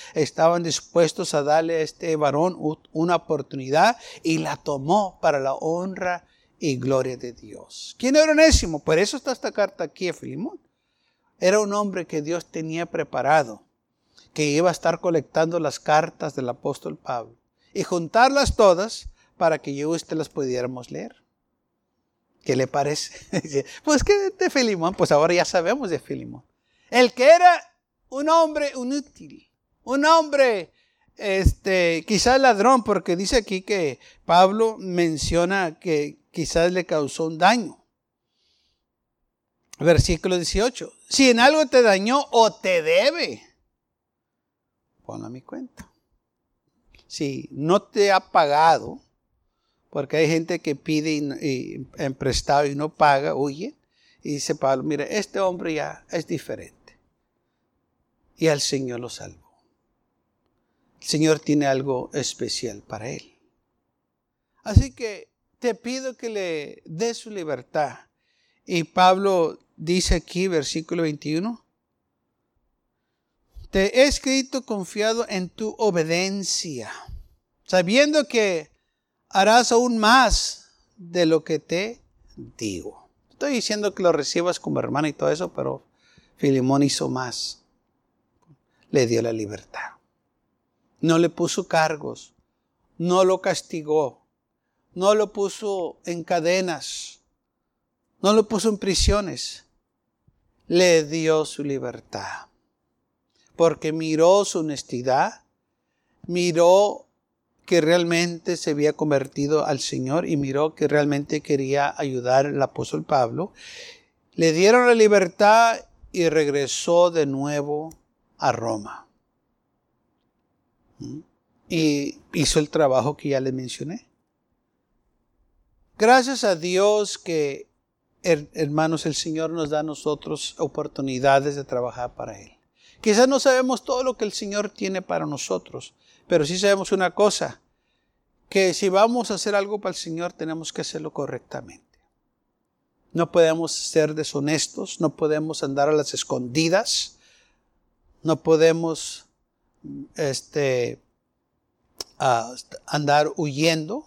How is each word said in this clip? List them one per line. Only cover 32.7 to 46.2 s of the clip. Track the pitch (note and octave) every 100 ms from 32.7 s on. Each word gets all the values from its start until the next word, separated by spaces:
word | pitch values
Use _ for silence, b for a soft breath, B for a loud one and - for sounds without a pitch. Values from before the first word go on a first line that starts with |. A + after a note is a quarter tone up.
| C4
porque | G#3+ G3 F3+ F3
dice | G3 B3+
aquí | G3+ F#3
que | - G3+ D3+ B2 b b
Pablo | - E3+ F#3+ G#3+ A3+ G#3+
menciona | F#3 F3 E3+ D3+ - E3+ F3 G3 E3+ D#3
que | F#3 D3+ D3 - _
quizás | - D3+ E3 F3
le | F#3 E3
causó | D#3 C#3 - D#3+
un | D#3+
daño. | F3+ A#3+ E3+ - _ _ _ _ _ _ _ _ _ _ _ _ _ _ _ _ _ _ _ -
Versículo | D#3 D#3 - E3 F#3+ F3+
dieciocho. | E3 F#3 A#3+ - D#3+ _ -
"Si | - C4+
en | A#3
algo | C4 D#4 D4
te | C4
dañó | A3+ F#3+ G#3 C#4 -
o | A#3 A3
te | - F#3+ F3+
debe", | D#3 F3 B3+ E4+ G#3 - _ _ _ _ _ _ _ _ _ _ _ _ _ _ _ _
ponlo | - G#2+ A2
a |
mi | B2+
cuenta. | - C4 C4 _ - _ _ _